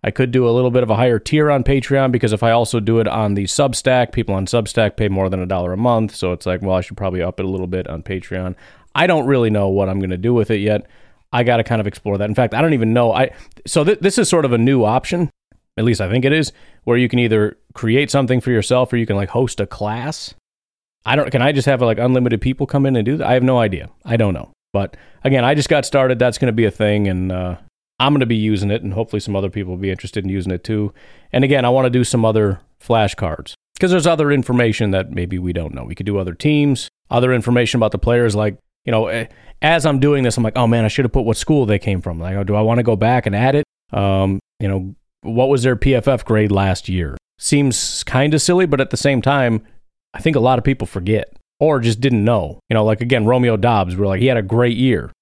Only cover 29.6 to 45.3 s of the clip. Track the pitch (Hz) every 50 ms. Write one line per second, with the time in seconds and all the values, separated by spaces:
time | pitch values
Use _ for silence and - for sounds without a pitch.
29.6 | 98 90 90 90 98 98 92 - - 98 - 107 92 95 95 98 87 95 92 85
30.6 | - - 110 107 104 101 - _ - - - - - _ - 123 135 135 147 135
31.6 | 123 120 127 135 131 127 123 127 120 - - 120 110 113 107 110 107 101 95 -
32.6 | _ _ _ _ - - 117 113 107 98 - - - 85 78 - 71 - - _
33.6 | _ _ _ - - 185 180 180 143 170 165 151 156 143 143 139 120 - 123 123
34.6 | 120 113 104 - 113 101 98 95 92 - - 90 90 90 92 90 90 90 85 85
35.6 | 82 76 - - 64 - 85 - 95 104 101 98 92 90 85 - - 151 151 147
36.6 | 143 143 135 - - - _ _ _ _ - 123 123 127 127 120 - 123 123 123
37.6 | 120 110 - 123 113 107 - 95 - 120 120 120 120 113 101 104 107 104 92 -
38.6 | _ _ _ _ _ - 117 110 113 - 110 117 110 - - - - - - -
39.6 | - 151 165 165 135 156 143 135 135 147 147 139 127 120 113 - 117 110 - 127
40.6 | 120 113 117 117 110 107 - - 131 - - 139 110 113 107 - - - 156 147
41.6 | 127 104 104 98 - 110 98 90 - 92 82 82 82 90 92 101 98 92 104 104
42.6 | 107 110 117 120 120 117 110 95 107 104 123 123 - 113 101 101 120 131 139 147
43.6 | 151 _ _ _ _ _ - 101 101 98 98 95 95 95 98 98 _ _ _ _
44.6 | 113 98 98 95 92 95 - _ _ _ _ _ - -